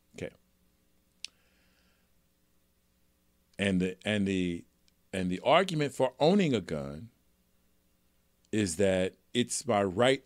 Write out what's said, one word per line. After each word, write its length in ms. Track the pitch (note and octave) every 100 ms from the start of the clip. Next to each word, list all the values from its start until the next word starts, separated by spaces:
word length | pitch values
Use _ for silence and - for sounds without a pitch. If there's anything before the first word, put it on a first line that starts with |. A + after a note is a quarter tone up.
| _ -
Okay. 180 | - _ _ _ _ _ _ _ _ _ - _ _ _ _ _ _ _ _ _ _ _ _ _ _ _ _ _ _ _ _ _ _ -
And 240 | G2+ F#2
the, 160 | F#2 - G#2
and 220 | G#2 G2
the, 380 | F#2+ F2+ E2+ - _ _ _ -
and 200 | F#2+ F2+
the 80 | F2+
argument 500 | A#2+ E3 F#3+ D#3 C#3+
for 200 | - C3 -
owning 340 | D3+ G#3 E3+
a 80 | A2+
gun 480 | D#2+ D#2 C#2 D2+ A2+ _ _ _ _ _ _ _ _ _ _ _ _ _ -
is 240 | A2 G2 D#2+
that 400 | F#2+ F#2 F#2 - _
it's 320 | A#2+ A#2+ - A#2+
my 180 | G#2
right 400 | G2 F2+ B2 C3+